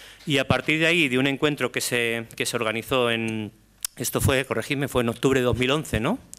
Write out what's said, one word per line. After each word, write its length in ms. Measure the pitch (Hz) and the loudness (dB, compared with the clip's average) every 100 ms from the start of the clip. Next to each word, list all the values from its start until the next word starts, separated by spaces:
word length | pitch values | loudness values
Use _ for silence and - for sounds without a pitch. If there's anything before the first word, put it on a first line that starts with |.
| - - - | -20 -16 0
Y 120 | 135 | 0
a 100 | 131 | 2
partir 320 | 127 - 156 | 0 0 2
de 80 | 160 | 4
ahí, 200 | 175 147 | 4 2
de 100 | 127 | 2
un 100 | 139 | 2
encuentro 420 | 135 151 147 123 | 2 0 0 -2
que 100 | - | -2
se, 460 | - 123 117 117 113 | -2 0 0 -2 -6
que 100 | - | -6
se 120 | 127 120 | -4 -2
organizó 520 | 113 110 110 131 120 | -2 -2 0 2 2
en, 440 | 117 113 110 107 - _ _ - - | 0 -2 -4 -6 -10 _ _ -18 -8
esto 240 | 123 127 | -4 0
fue, 240 | 120 135 | 2 2
corregidme, 440 | 139 110 - 139 143 | 0 -4 -2 -4 -2
fue 140 | 127 | 0
en 80 | 117 | 0
octubre 280 | 113 135 135 | 0 2 2
de 60 | |
dos 120 | 123 117 | 2 0
mil 140 | 127 | 0
once, 300 | 147 147 110 | 0 -2 -2
¿no? 180 | 120 254 - | -2 -4 -8